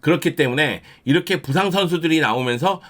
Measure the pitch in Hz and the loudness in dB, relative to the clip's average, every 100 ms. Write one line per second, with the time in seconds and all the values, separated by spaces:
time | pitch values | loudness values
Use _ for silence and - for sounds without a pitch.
0 | - 165 175 147 135 131 147 92 - - | 0 0 0 0 0 2 0 -2 -10 -12
1 | - 160 175 180 135 156 196 190 180 170 | -2 -2 0 -4 -2 0 0 0 0 0
2 | 160 160 127 117 127 120 185 185 | 0 2 2 0 -2 0 0 -2